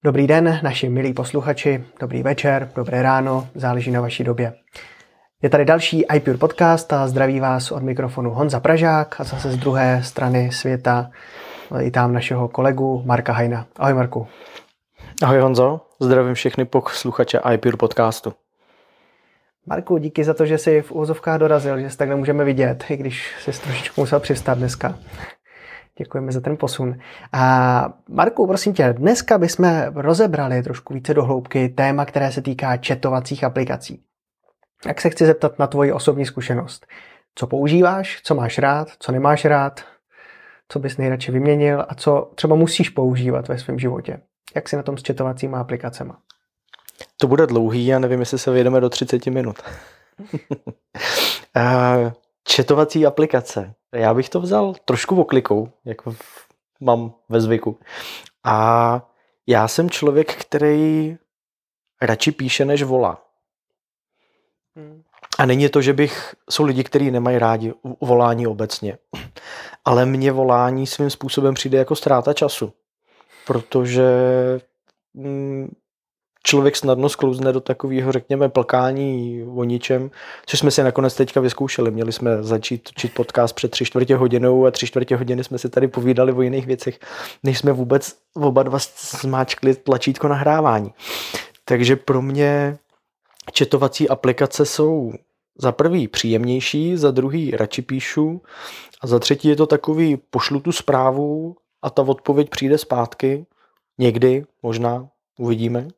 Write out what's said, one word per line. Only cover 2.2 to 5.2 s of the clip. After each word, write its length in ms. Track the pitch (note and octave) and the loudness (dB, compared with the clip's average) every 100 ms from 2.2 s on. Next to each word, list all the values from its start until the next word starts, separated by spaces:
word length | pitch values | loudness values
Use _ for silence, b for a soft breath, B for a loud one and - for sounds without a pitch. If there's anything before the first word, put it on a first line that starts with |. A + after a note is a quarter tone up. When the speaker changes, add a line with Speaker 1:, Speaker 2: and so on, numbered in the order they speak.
Speaker 1:
večer, 480 | C3 C#3 D3 C3+ C3 - | -2 0 0 0 -2 -8
dobré 260 | A#2+ B2+ | -4 0
ráno, 460 | C3 C3 C3+ C3 B2+ | 2 2 0 -4 -6
záleží 360 | - B2+ B2 B2 | -6 -4 -2 -2
na 100 | B2 | -2
vaší 240 | A#2+ - | -4 -4
době. 280 | B2 A#2 A#2 A2+ _ B B B B B | -4 -2 -4 -6 _ B B B B B